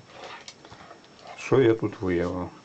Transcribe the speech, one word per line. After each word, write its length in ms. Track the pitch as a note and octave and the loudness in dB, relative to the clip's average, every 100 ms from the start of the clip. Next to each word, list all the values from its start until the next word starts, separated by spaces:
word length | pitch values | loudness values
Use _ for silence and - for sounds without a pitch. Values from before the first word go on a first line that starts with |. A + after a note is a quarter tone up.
| - - - - - - - - - - - - - - | -20 -18 -16 -16 -18 -20 -20 -20 -20 -20 -20 -20 -18 -12
Що 240 | - B2 | 2 4
я 140 | A#2+ | 6
тут 260 | A2 G#2 - | 4 -2 -4
виявив? 500 | F#2 F2 F2 F#2 F2 - | -2 0 -2 -4 -8 -12